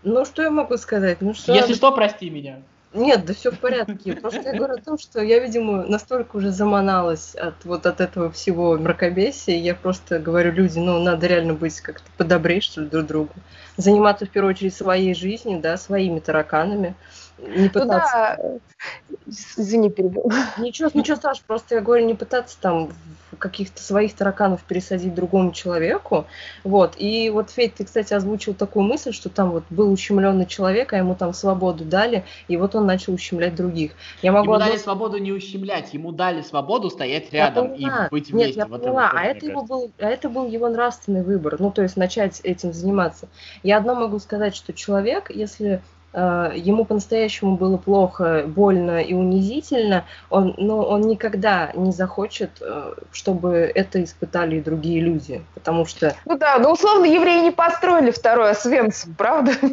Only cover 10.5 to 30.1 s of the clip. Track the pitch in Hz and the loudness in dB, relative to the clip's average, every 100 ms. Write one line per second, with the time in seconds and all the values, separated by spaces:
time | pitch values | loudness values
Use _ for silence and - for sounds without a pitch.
10.5 | 170 185 160 175 175 175 170 175 175 165 | 4 2 2 0 2 2 0 2 2 2
11.5 | 160 165 - - - - - 170 175 165 | -2 -4 -6 -14 -16 -20 -4 2 2 4
12.5 | 175 - - 151 156 151 156 151 - - | 0 -2 -6 -4 -4 -2 -4 -4 -10 -20
13.5 | - - - 190 208 208 202 196 208 196 | -20 -16 -2 4 6 6 4 -2 0 0
14.5 | 185 190 180 190 185 190 175 185 226 233 | 0 -4 -4 0 2 2 0 -4 -6 -6
15.5 | 180 160 180 - 202 190 165 160 156 151 | -4 -4 -4 -2 -2 0 -2 -2 -2 0
16.5 | 156 170 208 180 190 - - - _ - | 0 0 -2 -4 -8 -20 -20 -20 _ -8
17.5 | 127 196 196 247 - 262 240 220 - - | 2 2 2 2 2 2 0 0 -2 -6
18.5 | 247 _ _ - - _ 294 - 214 - | -8 _ _ -16 -16 _ -18 -16 -16 -14
19.5 | - 202 226 214 202 185 190 - 233 240 | -6 0 2 2 2 -2 0 0 0 -2
20.5 | - 240 - 311 294 - 285 285 277 _ | -6 -8 -4 0 0 0 -2 -2 -6 _
21.5 | 220 - 233 208 240 233 226 208 254 240 | -8 -2 -2 2 4 4 0 -2 -4 -4
22.5 | - 190 165 156 165 160 156 - 180 196 | -4 -2 0 -2 -10 -20 -20 -20 -10 -10
23.5 | - 196 - - 196 208 - 196 190 202 | -8 -10 -10 -2 0 0 0 -4 0 0
24.5 | 180 - 180 180 185 180 170 180 190 185 | 0 -2 -6 -4 -4 -4 -4 0 2 2
25.5 | 165 180 175 165 381 - 170 151 - - | -2 -4 -2 0 -2 0 -2 -2 -16 -20
26.5 | - 190 196 170 - 202 226 220 214 214 | -12 2 4 4 2 -2 0 0 0 -2
27.5 | - 233 - 202 233 208 208 196 214 - | 0 0 0 -4 -4 0 -2 -2 -4 -6
28.5 | 190 196 214 196 294 262 214 - - 185 | -4 -2 0 2 0 -4 -8 -8 -2 0
29.5 | 170 160 170 208 196 - | 0 -6 2 4 4 2